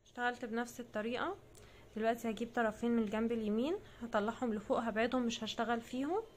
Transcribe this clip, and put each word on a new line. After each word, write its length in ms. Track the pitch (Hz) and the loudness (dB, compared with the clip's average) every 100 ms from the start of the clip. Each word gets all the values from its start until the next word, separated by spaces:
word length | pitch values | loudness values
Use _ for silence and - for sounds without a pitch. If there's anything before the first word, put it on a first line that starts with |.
| - | -16
اشتغلت 400 | - 247 240 240 | -2 -2 0 -2
بنفس 340 | 226 240 - | -2 -2 -6
الطريقه. 560 | 240 214 214 247 311 392 - - - - - 214 | -6 -4 -2 -2 -2 -4 -10 -20 -20 -20 -12 0
دلوقتي 340 | 220 233 233 | 2 2 0
هجيب 220 | 208 233 - | -2 -2 2
طرفين 360 | 226 214 240 | 2 2 2
من 120 | 233 | 4
الجنب 280 | 220 214 226 | 2 2 0
اليمين 440 | 233 214 220 269 403 - - | 0 2 2 2 0 -4 -12
هطلعهم 520 | 233 220 202 233 247 | -2 0 0 0 -2
لفوق، 260 | 214 - 254 | -2 0 0
هبعدهم 460 | 226 214 240 254 240 | 2 0 2 2 0
مش 180 | 233 | -2
هشتغل 380 | 214 - 226 233 | -4 -2 0 0
فيهم 400 | 233 247 285 381 440 | -2 -4 0 0 -2